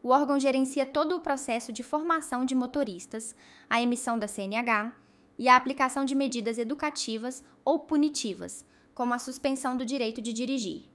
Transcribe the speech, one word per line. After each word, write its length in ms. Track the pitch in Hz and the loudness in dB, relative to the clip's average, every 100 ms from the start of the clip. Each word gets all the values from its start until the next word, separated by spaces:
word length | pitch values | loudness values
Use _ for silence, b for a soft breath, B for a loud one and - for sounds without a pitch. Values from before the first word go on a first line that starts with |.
o 100 | 240 | 6
órgão 280 | 262 285 277 | 4 6 4
gerencia 480 | 269 262 262 277 269 | 4 2 2 0 -2
todo 300 | 294 302 349 | 0 0 0
o 40 | |
processo 520 | 339 277 277 233 233 | -2 -4 -2 -4 -4
de 100 | 220 | -10
formação 600 | 240 302 330 330 311 247 | -4 -4 0 -2 0 -2
de 100 | 254 | 0
motoristas, 800 | 262 247 285 277 175 - 220 220 - B B B | 0 0 -2 -2 -4 -10 -12 -12 -16 B B B
a 140 | 233 | 0
emissão 340 | 240 240 - 233 | 2 0 -2 -2
da 120 | 214 | -4
C 140 | - | -6
N 120 | 196 | -6
H 380 | 214 233 220 220 - b b b _ | -4 0 0 -2 -10 b b b _
e 120 | 240 | 8
a 80 | 247 | 8
aplicação 480 | 254 269 262 269 | 8 0 0 0
de 100 | 277 | 0
medidas 440 | 269 277 240 226 226 | 0 0 -2 -4 -4
educativas 840 | 226 285 302 302 - 220 240 254 B B | -4 -4 -4 -4 -6 -4 -6 -10 B B
ou 140 | - 311 | 0 0
punitivas, 840 | 294 302 294 294 226 180 180 - - b b | 2 2 4 2 -6 -6 -10 -14 -18 b b
como 200 | - 240 | -4 -2
a 40 | 240 | -2
suspensão 560 | 254 254 277 269 269 | -4 -2 -2 0 -2
do 120 | 247 247 | -2 -2
direito 340 | 277 226 226 | -2 -2 -2
de 140 | 226 | -6
dirigir. 480 | 226 247 269 208 - - | -4 -2 -2 -4 -8 -12